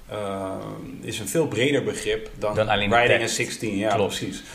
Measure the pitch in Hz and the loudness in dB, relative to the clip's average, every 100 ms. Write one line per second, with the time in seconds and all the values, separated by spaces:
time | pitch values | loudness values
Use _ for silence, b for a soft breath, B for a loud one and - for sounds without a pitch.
0 | - 107 101 98 95 101 107 104 - - | -10 -6 -4 -4 -4 -6 -8 -10 -10 -10
1 | 117 107 101 165 151 107 135 139 107 101 | -8 -6 -2 0 2 2 2 2 0 -2
2 | 104 110 - - 104 107 107 101 101 117 | -2 -2 -4 -4 0 2 2 2 4 6
3 | 120 104 113 - 117 - 110 98 110 101 | 6 4 2 -2 -4 -4 -2 0 2 4
4 | 92 - 95 - B | 2 0 -6 -6 B